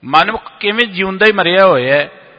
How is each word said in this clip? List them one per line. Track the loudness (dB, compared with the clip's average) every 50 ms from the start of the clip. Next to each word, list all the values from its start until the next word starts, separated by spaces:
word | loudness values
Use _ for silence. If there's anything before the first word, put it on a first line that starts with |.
| -12
ਮਨਮੁਖ | 0 0 0 2 2 -2 -8 -10 -12 -18 -8
ਕਿਵੇਂ | -6 -6 -2 -2 -4
ਜਿਉਂਦਾ | -4 -4 -6 -6 -6 -2 0 2
ਹੀ | 2 2
ਮਰਿਆ | 2 0 0 2 4 4
ਹੋਇਆ | 4 4 2 2 0 0
ਹੈ | 0 0 -4 -8 -20 -20 -20 -20